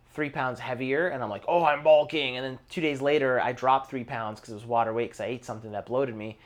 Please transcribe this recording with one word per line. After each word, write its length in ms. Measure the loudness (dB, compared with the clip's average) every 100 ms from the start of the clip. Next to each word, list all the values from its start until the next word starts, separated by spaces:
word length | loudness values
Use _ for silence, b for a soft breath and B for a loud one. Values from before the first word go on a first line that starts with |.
| _
three 180 | -6 -6
pounds 300 | -4 -4 -4
heavier 480 | -6 -6 -2 0 0
and 160 | -2
I'm 60 | -6
like, 140 | -6 0
"Oh, 160 | 2 4
I'm 160 | 4
bulking." 520 | 6 6 6 0 -2 -4
And 100 | -6
then 140 | -8 -10
two 120 | -2
days 200 | -2 0
later, 400 | 2 4 4 2
I 100 | 0
drop 360 | 0 2 2 2
three 140 | -8
pounds 360 | -6 -6 -6 -8
'cause 100 | -12
it 40 |
was 120 | -12 -2
water 280 | 0 2
weight 160 | 0 -4
'cause 100 | -4
I 40 | -6
ate 180 | -6 -8
something 260 | -12 -10
that 160 | -10 -4
bloated 280 | -2 -2 -4
me. 220 | -10 -12